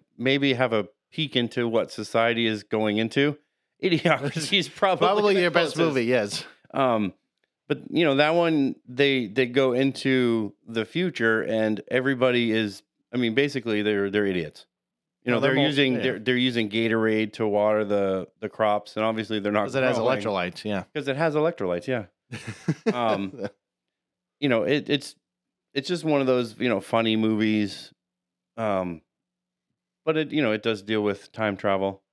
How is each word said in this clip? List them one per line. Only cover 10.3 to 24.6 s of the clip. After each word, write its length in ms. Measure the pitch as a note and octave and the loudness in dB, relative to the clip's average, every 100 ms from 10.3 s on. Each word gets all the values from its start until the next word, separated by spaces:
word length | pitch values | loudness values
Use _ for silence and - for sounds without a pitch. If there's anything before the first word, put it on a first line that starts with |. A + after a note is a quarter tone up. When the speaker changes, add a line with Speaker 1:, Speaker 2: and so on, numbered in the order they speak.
| A2+ G2+ - - | 0 -2 -8 -6
Speaker 1:
the 180 | A2+ G#2+ | -6 -4
future 580 | E3+ F3+ - A2+ A2 | -4 -4 0 2 2
and 360 | - A2 A2 G#2+ - | 0 0 0 -2 -2
everybody 640 | B2+ C3 B2+ B2+ B2 A#2 | -2 0 0 2 2 2
is, 300 | A2 G#2+ F#2 - _ _ | 0 -2 -6 -18 _ _
I 40 | B2 | -2
mean, 180 | A#2 A2+ | 0 0
basically, 480 | C#3+ C3+ A2+ G#2 | 0 -2 -2 0
they're, 260 | G#2 G2+ G2 | 0 0 0
they're 160 | G2+ G2+ | 0 0
idiots. 400 | F2+ D2+ - - _ _ _ _ _ | -2 -4 -12 -20 _ _ _ _ _
You 60 | B2 | -2
know, 60 | A#2 | 2
Speaker 2:
Well, 60 | |
they're 100 | C3+ | 2
Speaker 1:
they're 40 | C3 | 2
Speaker 2:
more, 100 | D3 | 2
Speaker 1:
using, 260 | C#3+ C3+ | 2 2
Speaker 2:
yeah. 60 | A#2+ | 2
Speaker 1:
they're, 160 | B2+ G#2 | -2 -2
they're 160 | A2 B2 | 0 2
using 300 | B2+ A#2 G#2 | 2 0 -2
Gatorade 640 | A2 A2+ A2+ A2 A2 G#2+ | 0 0 2 2 0 -2
to 120 | - G#2+ | -2 0
water 380 | G#2 G#2+ G#2+ G2+ | 2 2 2 0
the, 420 | G2+ G2 F#2+ - _ | 0 0 -2 -6 _
the 100 | G#2+ | -10
crops, 460 | - G#2+ G#2 - G#2+ | 0 0 0 -4 -4
and 80 | A2 | -2
obviously 340 | A2 G#2 G#2+ | -2 -4 -4
they're 120 | G2+ | 0
not 140 | G#2 G2+ | 0 0
Speaker 2:
'Cause 100 | C3+ | 0
it 80 | |
has 140 | C3 B2 | 0 2
Speaker 1:
growing. 200 | A#2 B2+ | 0 0
Speaker 2:
electrolytes, 440 | G#2+ F#2+ F2+ - | -2 -2 -4 -6
yeah. 220 | G#2+ G2+ - D3+ | -6 -6 -6 -6
Speaker 1:
'Cause 120 | C3+ | -4
it 80 | C3+ | -2
has 200 | E3 D3+ | 0 0
electrolytes, 500 | D#3+ E3+ F#2 F2 C3+ | -2 -2 -4 -4 -4
yeah. 200 | B2 F#2+ _ _ A#2 - - - - A3+ | -6 -6 _ _ -14 -14 -8 -6 -4 -4
Speaker 2:
<laughs> 0 | |
Speaker 1:
Um, 560 | B2 A2+ G2+ F#2+ - F#2+ - _ _ _ _ _ _ _ _ | -2 0 -2 -4 -8 -12 -12 _ _ _ _ _ _ _ _
you 100 | C#3+ | 0
know, 140 | A#2 | 2